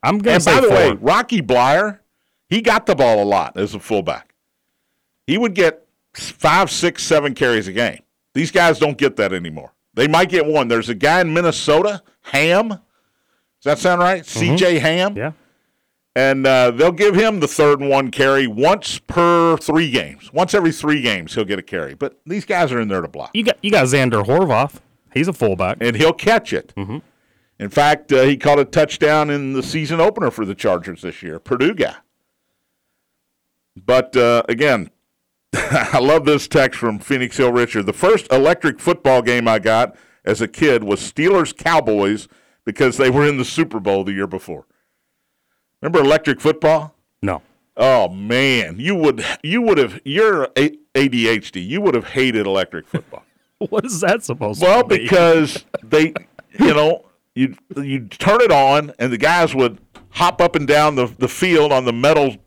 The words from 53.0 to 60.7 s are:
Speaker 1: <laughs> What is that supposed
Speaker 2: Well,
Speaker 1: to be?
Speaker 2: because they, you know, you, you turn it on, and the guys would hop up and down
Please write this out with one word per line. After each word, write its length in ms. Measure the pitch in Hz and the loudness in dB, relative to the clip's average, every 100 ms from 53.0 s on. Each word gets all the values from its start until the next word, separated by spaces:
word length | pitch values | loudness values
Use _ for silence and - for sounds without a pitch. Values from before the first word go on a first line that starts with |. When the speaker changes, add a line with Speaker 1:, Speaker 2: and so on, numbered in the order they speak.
| - - _ _ _ | -10 -20 _ _ _
Speaker 1:
<laughs> 240 | _ 214 | _ -6
What 160 | 220 220 | -4 -6
is 160 | 185 | -4
that 220 | 180 220 | -2 -4
supposed 380 | - - 104 107 | -4 -8 -8 0
Speaker 2:
Well, 200 | 180 220 | 2 4
Speaker 1:
to 60 | 240 | 2
be? 100 | 196 | -2
Speaker 2:
because 680 | - 190 170 165 156 - _ - | 2 4 6 4 2 -4 _ -14
they, 300 | 110 156 160 156 - - _ - | 0 2 2 -2 -16 -20 _ 0
you 140 | 208 | 2
know, 320 | 151 151 175 _ _ _ - | 4 2 0 _ _ _ -4
you, 200 | 131 - _ 143 | -4 -4 _ -10
you 300 | 143 135 107 | -6 -6 -8
turn 340 | - - 220 | -6 0 2
it 100 | 233 | 4
on, 420 | 147 135 143 151 - | 4 4 2 -2 -6
and 140 | 123 | -6
the 40 | 120 | -2
guys 360 | 147 175 165 | 0 2 0
would 260 | 131 123 101 _ - _ | 0 -2 -2 _ -20 _
hop 320 | - 175 175 | -2 -2 2
up 140 | 170 170 | 0 0
and 120 | |
down 280 | 139 | 0